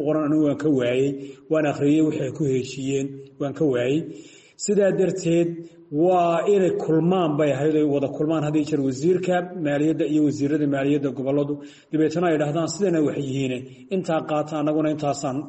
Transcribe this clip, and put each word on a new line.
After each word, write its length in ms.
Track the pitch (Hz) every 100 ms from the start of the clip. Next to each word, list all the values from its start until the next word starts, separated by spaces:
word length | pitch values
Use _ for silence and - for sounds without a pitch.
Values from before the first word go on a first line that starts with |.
qoran 200 | 147 156
anigu 200 | 151 156
waan 140 | 151 143
ka 100 | 156
waayey, 400 | 135 120 127 139 139 - - -
waan 180 | 156 151
akhriyey 360 | 135 143 156
wixii 200 | 156 151
ay 80 | 139
ku 100 | 117
heshiiyeen, 600 | 147 131 123 - 135 139 135 - - -
waan 180 | 143
ka 100 | 127
waayey. 340 | 156 123 123 147 - - - - -
Sidaa 360 | - - 202 196
darteed 560 | 170 180 - 165 170 170 - - - -
waa 460 | 147 175 180 170 165 170
inay 260 | 202 180 -
kulmaan 520 | - 160 165 185 165 147
bay 140 | 151
ahayd, 220 | 131 151 151
ay 80 |
wada 240 | 151 139 135
kulmaan 340 | - 156 160
had 120 | 151 151
iyo 80 |
jeer 160 | 147 151
wasiirka 540 | 135 127 160 180 180 180 175
maaliyadda 500 | 190 147 143 156 151 151
iyo 160 | 151
wasiirada 420 | 147 120 143 151 147
maaliyadda 420 | 139 139 147 139
gobolladu, 420 | 123 131 143 143 147 - - _
dabeetana 380 | 156 156 160 175
ay 100 | 151
dhahdaan 300 | 147 160 156
sidana 320 | 156 196 165
wax 140 | 143 143
yihiine, 400 | 139 131 135 123 135 - -
intaa 300 | 190 170 160
qaata, 280 | 127 151 147 160
annaguna 320 | 147 151 156
intaasaan 460 | 151 143 139 147 131